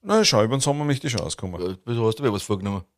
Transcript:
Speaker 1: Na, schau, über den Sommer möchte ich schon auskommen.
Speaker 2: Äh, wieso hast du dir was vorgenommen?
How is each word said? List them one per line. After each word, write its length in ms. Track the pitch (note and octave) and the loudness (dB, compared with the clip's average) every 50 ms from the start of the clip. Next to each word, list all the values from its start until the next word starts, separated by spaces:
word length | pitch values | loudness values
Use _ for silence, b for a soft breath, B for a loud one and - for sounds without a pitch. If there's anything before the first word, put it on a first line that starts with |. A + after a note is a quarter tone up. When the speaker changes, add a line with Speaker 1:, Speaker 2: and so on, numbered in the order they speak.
Speaker 1:
Na, 220 | _ G3+ G3+ A3 G#3+ | _ 2 2 4 4
schau, 180 | - - A2 G#2+ | 4 4 4 4
über 120 | A2 B2+ C3+ | 4 2 0
den 40 | |
Sommer 220 | C3 C#3+ C#3+ D3 D3 | 0 0 -2 0 0
möchte 220 | D3 C#3+ C3 - | -2 -2 -2 -2
ich 80 | D3 A#2 | -4 -4
schon 80 | G#2 | -4
auskommen. 400 | D#2+ D#2+ - - - F#2 F2+ E2 | -4 -4 -6 -6 -8 -8 -6 -4
Speaker 2:
Äh, 160 | F2 F2+ F#2+ F#2 _ | -4 -6 -6 -6 _
wieso 220 | A#2+ A#2+ A#2 A2+ A2 | -4 -2 2 2 2
hast 100 | A2 - | 2 2
du 60 | C#3+ | 0
dir 100 | B2+ G#2 | 0 0
was 80 | G2+ | 0
vorgenommen? 420 | - - G#2+ G2 F#2+ G2+ G2 G2 F2 _ _ | -2 -2 -4 -2 -2 -4 -4 -4 -6 _ _